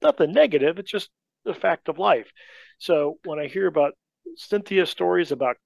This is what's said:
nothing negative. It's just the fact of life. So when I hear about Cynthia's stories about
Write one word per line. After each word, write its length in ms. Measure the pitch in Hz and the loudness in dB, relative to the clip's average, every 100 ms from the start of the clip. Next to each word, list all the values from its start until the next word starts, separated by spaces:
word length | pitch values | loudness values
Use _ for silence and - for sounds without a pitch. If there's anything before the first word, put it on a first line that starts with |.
nothing 320 | - - 156 | 0 2 2
negative. 460 | 220 285 147 143 175 | 4 4 4 0 -2
It's 120 | 196 | -6
just 200 | 208 - _ _ _ | -8 -8 _ _ _
the 100 | - | -10
fact 360 | - 190 165 - | -2 -2 -2 -4
of 80 | 151 | -2
life. 320 | 196 127 - _ - - - - | 2 2 0 _ -20 -20 -20 -8
So 400 | - 156 147 - | 0 0 0 -6
when 140 | 175 151 | -10 -8
I 80 | 143 | -6
hear 180 | 190 185 | -4 -2
about 260 | 151 143 - _ _ - - | 2 0 -2 _ _ -20 -16
Cynthia's 520 | - 208 202 190 165 | -4 -4 0 0 0
stories 440 | - 175 180 160 | 0 0 0 0
about 240 | 127 127 - | -2 -2 -4